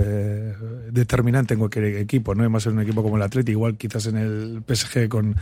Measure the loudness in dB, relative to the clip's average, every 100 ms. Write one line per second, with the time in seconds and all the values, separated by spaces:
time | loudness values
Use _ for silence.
0 | 0 0 -2 -4 -6 -8 -10 -10 -2 0
1 | 2 2 4 2 2 2 0 0 -2 -2
2 | 0 0 2 2 2 2 0 0 0 0
3 | 2 2 2 0 0 2 0 -2 -4 -4
4 | -2 -2 -2 -4 -6 -8 -4 -2 -2 0
5 | 0 2 0 0